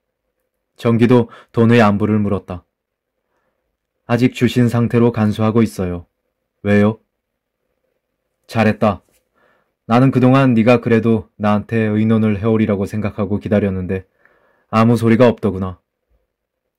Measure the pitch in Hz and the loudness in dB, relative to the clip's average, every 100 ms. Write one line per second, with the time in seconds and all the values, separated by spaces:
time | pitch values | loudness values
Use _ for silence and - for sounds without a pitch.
0 | _ _ _ _ _ _ _ _ 117 113 | _ _ _ _ _ _ _ _ -2 2
1 | 117 123 117 - _ - 113 120 107 101 | 4 4 2 -10 _ 0 2 4 2 0
2 | 107 107 101 95 - 87 _ _ _ _ | -2 -2 -2 -6 -8 -16 _ _ _ _
3 | _ _ _ _ _ _ _ _ _ _ | _ _ _ _ _ _ _ _ _ _
4 | - 120 123 - 120 - 120 117 117 120 | -4 0 0 0 -2 0 0 0 0 2
5 | 120 113 107 104 110 110 107 - 92 87 | 0 0 -2 0 0 0 0 -2 -8 -8
6 | - _ _ _ _ _ 101 101 104 113 | -14 _ _ _ _ _ 0 2 2 -2
7 | _ _ _ _ _ _ _ _ _ _ | _ _ _ _ _ _ _ _ _ _
8 | _ _ _ _ _ 113 107 104 110 95 | _ _ _ _ _ -4 -4 -2 -2 -4
9 | _ _ _ _ _ _ _ _ - 117 | _ _ _ _ _ _ _ _ -2 0
10 | 135 131 127 135 135 113 110 120 120 113 | 2 2 2 2 2 2 2 2 2 0
11 | 113 110 - - 104 104 101 113 107 107 | 0 -2 -6 -6 -2 -2 -4 -4 -2 -2
12 | 110 113 110 98 110 110 107 98 98 107 | 0 0 0 -2 -2 0 0 -2 -4 -6
13 | 104 104 95 101 - 104 104 95 90 95 | -8 -6 -6 -6 -2 -2 -2 -4 -6 -8
14 | - _ _ _ _ _ _ 110 113 117 | -10 _ _ _ _ _ _ 0 2 2
15 | 113 113 123 - 104 92 95 87 _ _ | 2 4 2 2 -6 -6 -10 -12 _ _
16 | _ _ _ _ _ _ _ | _ _ _ _ _ _ _